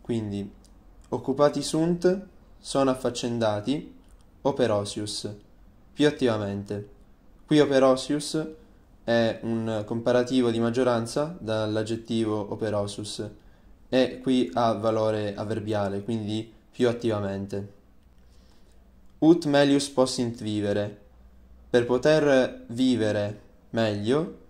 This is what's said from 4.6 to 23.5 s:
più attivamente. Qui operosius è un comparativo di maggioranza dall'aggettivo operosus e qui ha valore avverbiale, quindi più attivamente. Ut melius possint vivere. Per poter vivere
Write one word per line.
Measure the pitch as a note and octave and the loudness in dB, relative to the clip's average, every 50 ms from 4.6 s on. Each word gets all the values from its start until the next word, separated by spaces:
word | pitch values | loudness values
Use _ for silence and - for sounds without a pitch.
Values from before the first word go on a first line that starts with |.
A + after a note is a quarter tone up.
| B2+ A2+ G#2+ G#2 G2+ G2+ - - G#2 G#2 - - - G#2 G#2+ - - - - - - - - - _ - - | 2 2 2 0 0 -2 -6 -8 -8 -6 -8 -8 -8 -10 -12 -12 -18 -20 -20 -20 -20 -20 -20 -20 _ -20 -2
più | - C#3+ | 2 2
attivamente. | D3 D3 - C3 A#2+ A2 G#2+ G#2 G2 G2+ G2+ G2+ - G#2 G2+ G2+ - - - - _ - _ _ - - - - | 2 2 2 0 0 2 0 -2 -4 -4 -6 -8 -8 -10 -10 -10 -14 -18 -20 -20 _ -20 _ _ -20 -20 -20 -4
Qui | - D#3 D3+ | 0 4 4
operosius | C#3+ C#3 C#3 C3 C3 C3+ C3 B2+ - - C#3+ D3 D3 - - D#3 D#3 D#3 D#3 - - - - - - _ _ _ - | 4 6 6 6 6 6 4 2 0 -4 -4 -4 -4 -4 -4 -4 -6 -6 -10 -16 -20 -20 -20 -20 -20 _ _ _ -4
è | - A#2 A#2 A#2 A2+ A2 - - | 0 0 2 2 0 -2 -4 -4
un | A2+ A2+ A2+ A2+ A2+ A2+ G#2+ G#2+ | -4 -4 -4 -4 -4 -4 -4 -4
comparativo | - A#2+ A#2 A2+ B2 B2 B2 B2 B2 C3+ C3 B2 A#2 | -4 -6 -4 -2 2 2 2 2 2 0 2 2 2
di | A#2 A2+ | 0 0
maggioranza | A#2 A#2 A#2 B2 C3 B2 A#2+ A#2 A2+ A#2 - D3 D3 D#3 F3 F3+ | 0 0 0 2 2 2 2 0 -2 -4 -4 -4 -4 -4 -6 -10
dall'aggettivo | - G#2+ A2 A2 A2 G#2+ G#2+ A2 A2 G#2+ A#2 A2 A2+ - A#2 A2+ A2+ G#2+ G#2+ G#2+ G2+ G2+ A#2 | -6 -4 -2 -2 -2 -2 -2 -4 -2 -4 -6 -8 -6 -4 -2 -2 0 0 -2 -4 -4 -6 -6
operosus | A2+ A#2 G#2+ G#2 G#2 G2+ G2+ G2+ - G2+ G2+ - - A2 G#2 - - _ - - _ _ - - _ - - | -6 -4 -2 -2 -2 -2 -4 -6 -10 -10 -10 -8 -10 -10 -10 -10 -18 _ -20 -20 _ _ -20 -20 _ -14 -2
e | - C3 C3 B2 - - | 2 2 2 2 -2 -6
qui | - C3+ C3 B2+ A#2+ A#2 - | -2 0 2 2 2 0 0
ha | A#2+ A#2+ A#2 A2 | 0 0 2 0
valore | G2+ G#2+ A2+ A2 A2 A2 A2 A2 G#2+ G#2 G#2 G2+ | 0 0 0 0 2 2 0 0 0 -2 -4 -4
avverbiale, | G#2 G#2+ G2+ A2 G#2+ G2+ G#2+ G#2+ G#2 G2+ G2 G2 G2+ G2+ | -6 -6 -4 -4 -6 -4 -4 -2 -2 -2 -2 -4 -6 -6
quindi | G2+ A#2 A2 G#2+ G2+ G#2+ A2 A2 - - - _ _ | -4 -4 -4 -4 -4 -4 -4 -6 -8 -14 -20 _ _
più | _ - B2 A#2+ | _ 0 0 0
attivamente. | A2+ A#2 - A#2 A2 G#2 G2+ G2 G2 G2 G2 G2 - G2+ G2+ G#2 - - _ _ _ - _ _ _ - - - - - - _ - - - _ _ - - _ _ - - - - - | 0 0 -2 -2 -2 -2 -2 -4 -6 -6 -8 -8 -8 -8 -10 -10 -14 -20 _ _ _ -20 _ _ _ -20 -20 -20 -20 -20 -20 _ -20 -20 -20 _ _ -20 -20 _ _ -20 -20 -20 -8 2
Ut | - D#3 E3 E3 - | 6 6 6 6 4
melius | D3+ C#3+ C#3+ C#3+ C#3+ C#3 C#3+ C#3+ - | 2 4 4 6 6 4 2 2 0
possint | - - C3 B2+ - - B2+ A#2 A2+ - A2 | 2 2 2 2 2 -2 -2 -4 -4 -6 -6
vivere. | G#2+ G#2+ G#2+ G2+ G2+ G2+ G#2 G#2 G#2 G2+ - - - _ _ - - - - - - - - - - | -4 -4 -2 0 0 0 0 -2 -4 -8 -14 -20 -20 _ _ -20 -20 -20 -20 -20 -20 -20 -20 -16 0
Per | - B2 A#2+ | 2 2 2
poter | A#2+ B2 B2 B2 D#3 D#3 D#3 D3 D3 C#3 C3 B2+ A#2 - - - - | 4 0 2 4 4 4 4 4 4 4 4 4 2 -2 -10 -14 -12
vivere | A#2 A#2 C3 C3 B2+ A2 G#2+ G#2+ G#2 G#2 G#2 G2+ G#2 - - - | -4 0 2 2 2 2 2 0 0 0 -2 -4 -6 -10 -16 -20